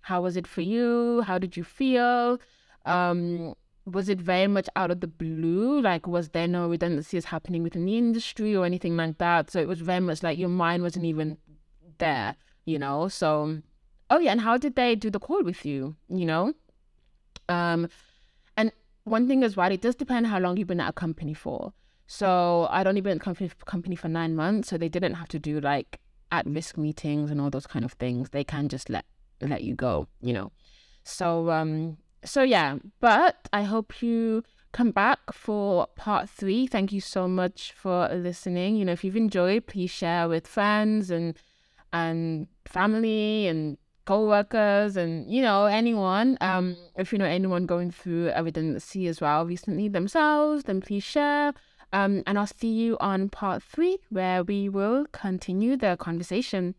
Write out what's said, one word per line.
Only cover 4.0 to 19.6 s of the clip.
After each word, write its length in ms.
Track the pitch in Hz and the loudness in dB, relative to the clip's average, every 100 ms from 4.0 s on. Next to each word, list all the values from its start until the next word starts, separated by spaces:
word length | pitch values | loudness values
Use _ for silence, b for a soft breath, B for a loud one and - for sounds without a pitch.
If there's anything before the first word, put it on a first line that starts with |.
| 190 | -2
it 100 | 190 | -2
very 280 | 175 180 196 | 2 2 4
much 220 | 202 190 - | 2 0 -2
out 140 | 180 | -2
of 120 | 180 | -2
the 60 | 170 | -4
blue? 760 | - 165 160 165 180 233 294 | -6 -6 -2 0 2 2 2
Like, 260 | 220 170 180 | 2 0 0
was 220 | 175 160 | -2 -2
there 180 | 165 170 | -2 0
no 220 | 175 170 | 0 0
redundancies 560 | 170 175 156 156 175 - | 0 0 -2 -2 -6 -4
happening 360 | 160 - 170 | -8 -6 -4
within 240 | 170 170 175 | -4 -2 -2
the 120 | 226 | 2
industry 580 | 240 233 - - 214 202 | 2 0 -4 -4 0 2
or 100 | 175 | 0
anything 300 | 180 175 170 | 0 -2 0
like 220 | 160 156 | -2 0
that? 340 | 175 170 151 | 2 2 2
So 80 | 185 | -2
it 80 | 151 | -2
was 140 | 180 | -2
very 180 | 165 180 | -2 -2
much 240 | 180 156 | 0 -2
like 140 | 170 160 | -4 -2
your 120 | 180 | -2
mind 320 | 180 170 175 | 0 0 0
wasn't 240 | 175 175 165 | -2 -2 -4
even 320 | 156 156 156 _ - _ _ 170 156 | -2 -4 -6 _ -20 _ _ -20 -4
there, 380 | 160 135 107 - _ _ - | -2 0 -2 -6 _ _ -6
you 140 | 156 | -4
know? 300 | 143 143 180 | -2 -2 -4
So 520 | - 160 151 151 156 - _ _ _ _ | 0 0 2 0 -6 -10 _ _ _ _
Oh 100 | 294 | 4
yeah, 120 | 320 | 4
and 100 | 220 | 2
how 160 | 226 240 | 2 2
did 180 | 294 254 | 2 2
they 200 | 247 226 | 2 2
do 140 | 220 | 0
the 100 | 202 | -6
call 240 | - 370 | -2 -2
with 220 | 208 180 147 | -2 -4 -6
you, 300 | 139 135 156 _ | -4 -6 -10 _
you 160 | 185 170 | -2 0
know? 280 | 160 202 311 _ _ _ _ _ _ _ - - | 2 0 -2 _ _ _ _ _ _ _ -16 -4
Um, 400 | 175 170 170 170 b b b b b b - | 0 0 0 -2 b b b b b b -2
and 160 | 220 - _ _ | -2 -2 _ _
one 240 | - 220 247 | -2 0 4
thing 160 | 269 | 4
as 120 | 240 | 2
well, 140 | 196 | 2